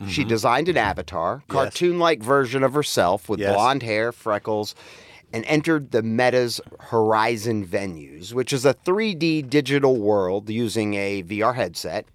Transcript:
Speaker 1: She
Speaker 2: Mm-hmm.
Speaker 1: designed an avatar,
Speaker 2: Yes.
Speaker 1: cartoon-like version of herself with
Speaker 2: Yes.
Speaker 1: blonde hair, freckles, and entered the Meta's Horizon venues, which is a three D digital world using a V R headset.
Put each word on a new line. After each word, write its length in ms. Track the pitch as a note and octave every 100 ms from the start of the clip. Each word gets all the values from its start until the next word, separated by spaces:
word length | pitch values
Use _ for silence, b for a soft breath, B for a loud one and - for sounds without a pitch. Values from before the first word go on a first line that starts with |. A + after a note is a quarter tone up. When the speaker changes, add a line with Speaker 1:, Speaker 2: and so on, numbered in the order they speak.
| G2
Speaker 1:
She 140 | A#2+
Speaker 2:
Mm-hmm. 80 | A#2
Speaker 1:
designed 400 | A2+ A#2+ B2+ E3
an 80 | D3
avatar, 680 | G#2 F2 - F2+ F2 C3 -
Speaker 2:
Yes. 40 |
Speaker 1:
cartoon-like 680 | C#3+ A#2+ - F3 F3 E3+ D#3
version 420 | A2 C#3 B2 C3+
of 100 | C3 C#3+
herself 520 | C#3+ B2 F2 G2+ -
with 120 | G2+
Speaker 2:
Yes. 140 | G2+ G2+
Speaker 1:
blonde 260 | A#2+ C3+
hair, 300 | A2+ G#2+ A#2
freckles, 640 | - A2+ G#2 - G#2+ G#2 B B B B B _
and 120 | A2+ B2
entered 440 | D3+ D#3 D#3 C3
the 140 | A#2
Meta's 580 | A2+ A2+ B2 B2+ A#2+ - - - -
Horizon 720 | A2+ A2 A2 A2+ A#2 A#2 G#2+ F2+
venues, 680 | G2 G2 D#2+ C#2 D2+ F#2+
which 200 | A#2+ B2+
is 120 | C3+ C3+
a 80 |
three 420 | B2+ - G3 A3 D#3+
D 260 | E3 D#3
digital 540 | C3 D3 C3 C#3+ C#3 B2+
world 500 | G2+ G#2 F#2 G2+ G#2+
using 460 | A2 A#2 G#2+ G#2
a 300 | G2+ G2 G2+
V 180 | E2+ G#2
R 120 | A2+ A#2+
headset. 500 | F2+ E2 E2+ E2 -